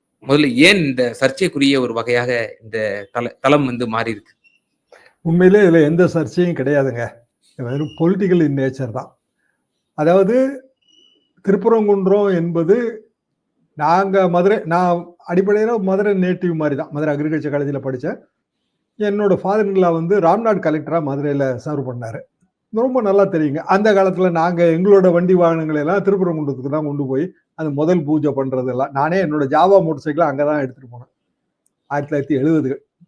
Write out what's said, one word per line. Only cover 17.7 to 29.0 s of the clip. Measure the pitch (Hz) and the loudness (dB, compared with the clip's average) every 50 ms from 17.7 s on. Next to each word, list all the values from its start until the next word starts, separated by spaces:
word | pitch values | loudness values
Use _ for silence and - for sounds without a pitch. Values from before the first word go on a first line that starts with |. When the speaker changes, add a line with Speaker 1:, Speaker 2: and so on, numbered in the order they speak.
| 135 131 | -4 -6
Speaker 2:
படிச்சேன். | 120 135 127 123 135 131 254 - _ _ _ _ _ _ _ _ _ _ _ _ _ _ _ - | -6 -6 -8 -6 -8 -8 -10 -10 _ _ _ _ _ _ _ _ _ _ _ _ _ _ _ -4
என்னோட | 208 208 202 208 208 190 185 - - | -4 -2 0 0 0 -2 -2 -2 -4
father | 190 208 220 | -2 0 0
in | 208 196 190 | 0 0 2
law | 190 180 175 | 2 2 2
வந்து | 165 165 165 170 208 202 | 2 0 0 0 0 2
ராம்நாத் | 170 165 185 226 226 226 202 185 | 2 2 2 2 0 0 0 0
கலெக்டரா | 185 160 156 156 139 143 160 170 | -2 -2 -2 -4 -4 -4 -4 -4
மதுரையில | 151 135 139 139 139 147 143 139 135 131 123 113 - | -2 -4 -4 -4 -4 -2 -2 -2 -2 -2 -4 -6 -8
சர்வ் | 156 151 139 127 127 | -8 -8 -6 -6 -8
பண்ணாரு. | 120 123 117 113 117 - - _ _ _ _ _ _ _ _ _ | -10 -10 -12 -12 -12 -14 -16 _ _ _ _ _ _ _ _ _
ரொம்ப | 214 220 247 262 254 254 | -4 -2 -2 0 0 0
நல்லா | 220 196 196 202 196 | 0 2 4 4 2
தெரியுங்க. | - 170 160 156 143 139 | 2 2 0 -2 -2 -2
அந்த | 160 - - 190 202 214 220 | -4 0 0 2 2 4 4
காலத்துல | 196 196 190 196 185 180 185 180 | 4 4 2 2 0 0 0 0
நாங்க | 170 165 165 180 175 165 175 | 0 0 0 0 2 2 2
எங்களோட | 170 160 170 185 208 196 196 185 185 | 2 2 2 4 6 6 6 6 4
வண்டி | 165 170 180 180 185 | 4 4 4 4 4
வாகனங்களை | 175 170 165 165 165 156 156 151 147 | 4 4 2 2 0 -2 -2 -2 -2
எல்லாம் | 143 160 196 196 | -2 0 -2 0
திருப்பரங்குன்றத்துக்கு | 190 196 202 185 185 175 160 156 147 139 131 123 127 139 | 0 0 0 0 0 -2 -2 -4 -4 -6 -6 -6 -6 -6
தான் | 147 156 156 | -4 -4 -4
கொண்டு | 143 143 143 139 | -4 -6 -6 -4
போய் | 131 131 135 170 185 - _ _ _ _ | -4 -4 -4 -4 -6 -8 _ _ _ _
அந்த | - 156 151 | -8 -8 -6
முதல் | 139 143 156 165 180 175 147 | -4 -2 0 0 0 0 0
பூஜை | 147 156 151 147 147 123 | 0 -2 0 0 -2 -2
பண்றதெல்லாம். | 135 135 135 131 131 123 127 123 127 139 143 | -2 -4 -4 -4 -4 -4 -4 -4 -4 -4 -2
நானே | 139 135 | -2 -2